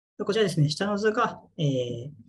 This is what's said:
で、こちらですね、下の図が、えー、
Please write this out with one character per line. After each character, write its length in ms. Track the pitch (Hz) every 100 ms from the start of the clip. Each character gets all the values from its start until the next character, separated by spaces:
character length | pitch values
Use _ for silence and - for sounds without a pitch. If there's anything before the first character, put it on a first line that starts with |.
| _ -
で、 60 |
こ 80 | -
ち 60 | 208
ら 60 |
で 60 | 202
す 100 | 156
ね、 80 | 147
下 180 | - 202
の 100 | 202
図 140 | 214
が、 300 | 220 277 - - -
え 60 |
ー、 460 | 143 131 123 117 135 -